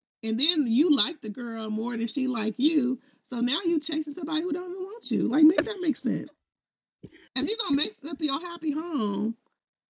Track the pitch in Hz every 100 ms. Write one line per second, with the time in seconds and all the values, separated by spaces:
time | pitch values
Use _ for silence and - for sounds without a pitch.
0 | _ _ 226 220 302 349 247 226 339 277
1 | 208 320 214 208 240 226 220 214 233 240
2 | 226 - 254 240 214 - 285 320 247 262
3 | - _ - 240 247 302 392 339 - 294
4 | 294 285 320 311 349 359 359 381 381 453
5 | - 208 208 262 311 - - 403 349 -
6 | 247 180 - - _ _ _ _ _ _
7 | - - - - 294 453 415 277 320 -
8 | 294 349 311 285 339 339 311 285 339 311
9 | 208 202 214 226 _ _ _ _ _